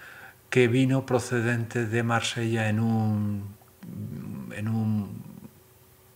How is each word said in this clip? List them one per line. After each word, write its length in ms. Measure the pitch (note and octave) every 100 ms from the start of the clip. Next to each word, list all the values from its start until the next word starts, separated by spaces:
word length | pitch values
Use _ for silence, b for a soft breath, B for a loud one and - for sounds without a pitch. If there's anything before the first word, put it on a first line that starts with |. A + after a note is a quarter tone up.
| B B B B _
que 180 | B2+ A#2+
vino 380 | B2 C3 C3+ -
procedente 800 | B2+ - B2 A2+ A#2+ A2+ B2 A2+
de 160 | A#2
Marsella 680 | A#2 A#2 - - A2+ A2+ A2
en 100 | G#2+
un, 760 | A2+ A2+ A2 G#2+ G#2 G#2 G2+ - - _ - - G#2 - G#2 G#2+ -
en 140 | - G#2+
un, 540 | A2+ A2 G#2+ F#2+ A2+ - - - - - - - - -